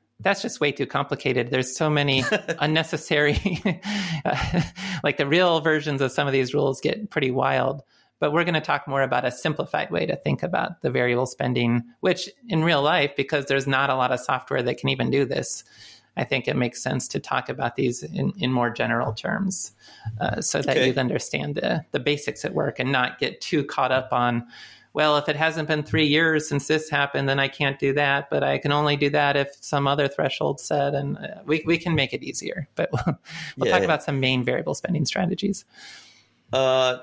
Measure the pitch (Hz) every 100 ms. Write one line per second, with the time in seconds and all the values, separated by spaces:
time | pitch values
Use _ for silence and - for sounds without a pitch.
0 | _ - 190 196 240 - 147 139 135 143
1 | 143 - 131 127 123 131 127 - 156 151
2 | 143 131 127 214 - 160 151 160 160 151
3 | - 147 147 147 190 175 202 180 202 202
4 | 180 160 - 143 - 175 - - 190 180
5 | 147 143 139 165 180 160 156 156 147 135
6 | 131 - 143 131 131 143 139 131 - 214
7 | 214 156 131 131 131 135 127 143 - _
8 | _ _ 151 156 170 160 151 143 - 139
9 | 131 127 127 - 160 151 147 151 - 170
10 | 160 - 147 139 160 170 - - 131 127
11 | 123 120 127 - 131 123 120 120 120 -
12 | 185 180 - - 233 165 165 151 143 170
13 | 143 - 139 147 139 139 135 135 139 131
14 | 127 127 - 135 - 139 123 127 135 135
15 | 123 139 131 - - - - - - -
16 | _ - 147 135 131 135 123 - 131 135
17 | - - - 135 - 127 123 - 131 120
18 | 151 147 139 190 127 127 120 117 117 117
19 | 123 110 - 110 190 - - - - -
20 | 110 110 - 131 - 156 143 135 131 131
21 | 127 147 - 147 147 147 - 170 - 143
22 | 135 147 - - - 151 147 - 131 135
23 | 127 - 131 - - 156 139 - 127 131
24 | 131 123 123 117 117 - - - _ 147
25 | 151 147 147 147 160 160 151 156 147 160
26 | 151 151 165 156 151 143 - 160 156 143
27 | 143 143 135 139 135 - 143 135 139 143
28 | 143 139 - 147 139 139 143 147 147 143
29 | 143 147 143 143 139 - - 143 139 143
30 | 139 147 143 - 147 143 - 147 143 143
31 | 139 - 147 - 139 156 156 170 175 156
32 | 135 131 - - - - 139 - - 123
33 | 180 - - - - - 110 180 165 151
34 | - 139 131 127 123 127 151 147 - 160
35 | - - 175 170 202 196 - - - -
36 | - - _ _ _ 131 131 131 127 123